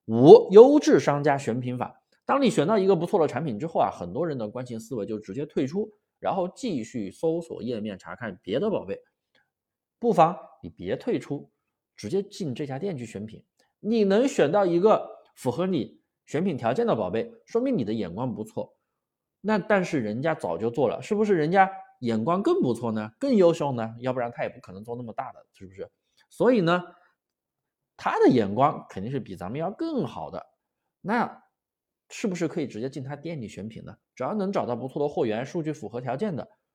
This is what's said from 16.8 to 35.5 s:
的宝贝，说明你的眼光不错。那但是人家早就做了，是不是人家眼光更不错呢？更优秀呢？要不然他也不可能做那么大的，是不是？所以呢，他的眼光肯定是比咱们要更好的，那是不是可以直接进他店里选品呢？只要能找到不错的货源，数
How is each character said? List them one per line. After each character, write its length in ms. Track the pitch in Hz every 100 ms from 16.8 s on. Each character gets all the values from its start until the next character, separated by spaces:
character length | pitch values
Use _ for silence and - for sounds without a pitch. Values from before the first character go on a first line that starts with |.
| 233
的 100 | 139
宝 140 | 104
贝， 200 | 110 - -
说 160 | _ 226
明 160 | 269 220
你 80 |
的 80 | 104
眼 220 | 113 90
光 200 | 90 127
不 80 | 104
错。 360 | 110 - - _ _ _ _ _ _ _
那 160 | 202 214
但 260 | 160 202
是 160 | 175 151
人 220 | 107 110
家 120 | 156
早 220 | 156 92 85
就 140 | 113
做 180 | 123 120
了， 140 | -
是 120 | 131
不 80 | 208
是 120 | 214
人 180 | 180 151
家 180 | 196 190 - - _
眼 240 | 117 110
光 180 | 117 185
更 200 | 311 359
不 100 | 131
错 180 | 113 117
呢？ 220 | 110 107 -
更 180 | 277 226
优 160 | 170
秀 200 | 160 147
呢？ 220 | 123 113 113
要 120 | 127
不 60 | 127
然 140 | 120
他 100 | 120
也 60 | 117
不 100 | 127
可 120 | -
能 100 | 92
做 140 | 113 120
那 60 |
么 100 | 120
大 200 | 104 131
的， 120 | - -
是 140 | _ 92
不 60 |
是？ 180 | 95 85 _ _ _ _
所 220 | - 202
以 80 | 247
呢， 220 | 165 175 175 - _ _ _ _ _ _ _ _ _ -
他 220 | - 415
的 80 | 415
眼 260 | 127 98
光 320 | 104 143 - -
肯 140 | -
定 80 | 104
是 80 | 139
比 160 | -
咱 160 | 95 90
们 80 | 135
要 120 | 165
更 320 | - 330 285
好 260 | 127 98 73
的， 140 | 80 - _ _ _ _ _
那 420 | - 240 190 - _ _ _ _ _ _ _
是 160 | - 220
不 80 |
是 120 | 175 165
可 140 | 180
以 60 | 135
直 140 | 107
接 80 | 131
进 140 | 143
他 140 | 131 143
店 240 | 160 160
里 80 | 104
选 200 | - 107
品 160 | -
呢？ 120 | - - _
只 80 | -
要 120 | 131
能 180 | 214 196
找 140 | 196 107
到 100 | 120
不 100 | 127
错 140 | 131
的 60 | 143
货 180 | 143 131
源， 180 | 107
数 180 | 139